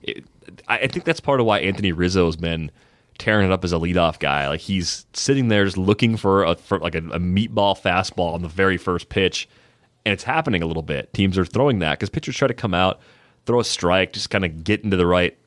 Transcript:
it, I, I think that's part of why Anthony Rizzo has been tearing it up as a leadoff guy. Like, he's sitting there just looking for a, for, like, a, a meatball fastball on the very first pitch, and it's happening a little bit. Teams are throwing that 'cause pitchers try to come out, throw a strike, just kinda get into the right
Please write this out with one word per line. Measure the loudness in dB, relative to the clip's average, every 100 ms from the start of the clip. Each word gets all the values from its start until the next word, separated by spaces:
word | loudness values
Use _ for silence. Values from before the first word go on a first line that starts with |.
it, | -12 -14 -16 _ -20 -20 -4
I, | -2
I | -2
think | -4 -4
that's | -4
part | 0 2
of | 2
why | 2
Anthony | 0 -2 -2
Rizzo | 0 0 2 2
has | 0
been | -4 -4 -6 _ _ _ _ _
tearing | 0 2 4
it |
up | 2
as | 0
a | -2
leadoff | 0 2 0 0
guy. | -2 0 -2
Like, | -4
he's | -4 -4 -2 -8 -12
sitting | -8 0 2 4
there | 4 2
just | 2
looking | 2 4 2 2
for | 2 4
a, | 4 0
for, | -2 -4
like, | -2 -6
a, | -6
a | -4
meatball | 0 2 0 2 2 2
fastball | 0 0 -2 -2 -4
on | -4
the | -6
very | 0 0 2
first | -2 -4 -2
pitch, | 0 0 -2 -12 _ _ _ _ _
and | -4
it's | -4
happening | -2 -2 0 0
a | -2
little | -4
bit. | -4 -6 -6
Teams | 0 2 2
are | 0
throwing | 2 2 2
that | 0 -2
'cause | -4
pitchers | -6 -8 -2
try | -2
to | -2
come | -2
out, | 2 2 0 -12 _ _ _ -2
throw | 0
a |
strike, | 0 -2 2 2 0
just | -4 -4
kinda | -2 -2
get | -6 -2 -2
into | 0 2
the | 4
right | 2 0 -4